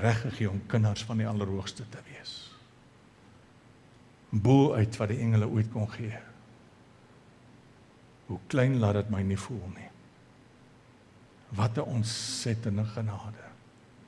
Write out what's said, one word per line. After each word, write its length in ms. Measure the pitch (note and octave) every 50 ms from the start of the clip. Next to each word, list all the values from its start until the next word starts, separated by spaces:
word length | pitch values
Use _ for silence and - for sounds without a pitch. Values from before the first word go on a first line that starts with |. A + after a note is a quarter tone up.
reg 220 | G2 A#2 A2+ A2+ -
gegee 260 | A#2 G2 - A2 G2
om 80 | F#2+ G2 -
kinders 380 | - - A2+ A2 G#2 G2+ - -
van 140 | - A2+ A2
die 60 | A2 G#2+
Allerhoogste 580 | G#2+ G#2 G2+ F#2+ G2 F#2+ F#2+ - - - A#2 -
te 120 | - - - -
wees. 240 | - - - - - - - - - - - - - - - - - - - - - - - - - - - - - - - - - - - - - - - - - - - -
Bo 420 | - G#2+ G2+ B2 C3+ C#3 C#3 D3+ C3
uit 240 | A2+ G#2+ A2+ - -
wat 140 | A2+ G2+
die 80 | A#2+ C#3
engele 240 | A#2 A2+ A2+ G#2+ G#2
ooit 240 | - A#2+ A2 G#2+ A2+
kon 160 | - A#2 G#2 -
gee. 280 | - - A#2 G#2+ A2+ - - - - - - - - - - - - - - - - - - - - - - - - - - - - - - - - - - - - - - - - - -
Hoe 120 | - G2 F2 -
klein 320 | - - C3 B2 C3 C3 B2
laat 160 | A2 G#2 G#2
dit 160 | G#2 G2+ A2
my 120 | G#2 G2
nie 160 | F#2+ G2 F#2+ G2
voel 300 | - - B2+ G2+ F2 F#2 F2+
nie. 160 | - - - - - - - - - - - - - - - - - - - - - - - - - - - - - - - - - - -
Wat 300 | A2 G2 G#2+ A2 - D3
'n 120 | - - B2 A2+
ontsettende 840 | G#2+ - - - - - - - - A#2+ A2 A2+ A2+ A2 G2 G#2+ G#2+
genade. 600 | A2 - A#2+ A2 A2 G2+ - - G#2+ A2 - - - - - - - - - - - - - -